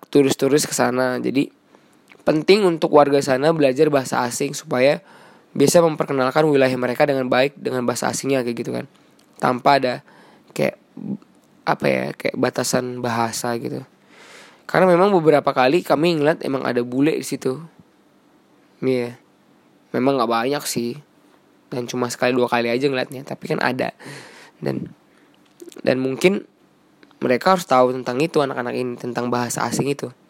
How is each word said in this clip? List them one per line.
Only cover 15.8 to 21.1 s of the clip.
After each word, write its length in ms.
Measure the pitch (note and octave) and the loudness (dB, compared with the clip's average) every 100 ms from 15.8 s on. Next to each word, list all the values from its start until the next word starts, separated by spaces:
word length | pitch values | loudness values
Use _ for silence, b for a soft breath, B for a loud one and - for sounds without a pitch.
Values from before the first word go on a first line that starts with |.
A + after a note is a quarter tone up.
kami 400 | F#3 C#3+ F3 D#3+ | 2 2 2 2
ngeliat 240 | D3 E3 | 0 0
emang 160 | - C3+ C3 | -4 -4 -2
ada 160 | B2 | -2
bule 320 | B2 B2+ D3+ C3+ | -2 0 0 0
di 80 | |
situ. 320 | C3+ C3+ C3 C3+ E3 - _ _ _ _ _ _ _ _ _ _ | -6 -6 -4 -6 -12 -20 _ _ _ _ _ _ _ _ _ _
Iya. 320 | C3 B2+ A#2+ A#2+ _ _ _ _ _ _ _ B2 | -2 -2 -4 -10 _ _ _ _ _ _ _ -2
Memang 240 | C3 C3+ | 0 2
nggak 80 | A#2 | 0
banyak 360 | A2+ B2+ C#3+ - | 0 -2 -4 -4
sih. 320 | B2 A#2 D3 - | -6 -6 -10 -18